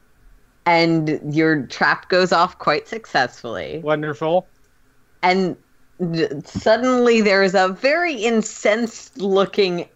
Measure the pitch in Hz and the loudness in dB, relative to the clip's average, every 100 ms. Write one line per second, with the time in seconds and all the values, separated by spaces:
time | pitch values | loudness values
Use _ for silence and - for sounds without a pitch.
0 | _ _ - - _ _ 170 170 165 165 | _ _ -20 -20 _ _ 0 2 4 2
1 | 156 151 147 147 160 156 113 - 165 165 | 0 -4 -2 0 2 0 -4 -2 -2 -2
2 | - 180 180 175 180 - - 151 - 226 | 0 0 2 2 0 -2 -2 -2 -4 -14
3 | - 151 123 - 120 95 78 160 151 151 | -4 -2 -2 -6 -12 -10 -10 -8 -4 -4
4 | 151 147 160 180 - _ _ _ _ _ | -4 -6 -2 -2 -4 _ _ _ _ _
5 | _ _ 180 190 180 - _ _ _ - | _ _ 0 2 -2 -6 _ _ _ -8
6 | 180 165 156 147 - - 226 233 254 247 | -6 -2 -2 -4 -10 -4 0 2 2 2
7 | 240 226 208 196 196 190 185 190 262 320 | 4 4 4 4 2 2 0 0 0 0
8 | 349 254 226 226 220 - 220 214 226 - | -2 -2 0 0 -2 -2 0 0 -4 -8
9 | - - 196 190 185 - 190 175 156 | -20 -6 0 0 0 0 0 -2 -8